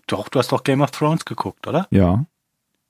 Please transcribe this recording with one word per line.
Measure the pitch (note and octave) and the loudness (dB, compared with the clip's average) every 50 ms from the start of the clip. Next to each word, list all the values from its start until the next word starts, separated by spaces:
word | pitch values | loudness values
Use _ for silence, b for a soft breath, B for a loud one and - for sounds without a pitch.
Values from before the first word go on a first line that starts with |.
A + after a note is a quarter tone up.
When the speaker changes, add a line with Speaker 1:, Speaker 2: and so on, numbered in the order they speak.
| _ | _
Speaker 1:
doch, | - - - - | -6 -6 -6 -6
du | - - C3+ | -2 0 0
hast | A#2 - | 2 2
doch | C3+ B2 - | 0 -2 0
Game | C#3+ C3+ C#3 | 0 2 2
of | C#3+ C3 | 2 0
Thrones | - - D3+ D3+ E3 E3+ - | 0 0 0 0 0 -2 -4
geguckt, | - A#2 - - G2 - _ - | -6 -8 -8 -8 -8 -10 _ -8
oder? | - A#2+ E3+ G3 - | -4 -4 -4 -2 2
Speaker 2:
Ja. | - G2 F#2 F2 F#2 A#2 D#3+ - _ _ _ _ _ _ _ _ _ _ _ _ | 2 4 4 4 2 0 -2 -4 _ _ _ _ _ _ _ _ _ _ _ _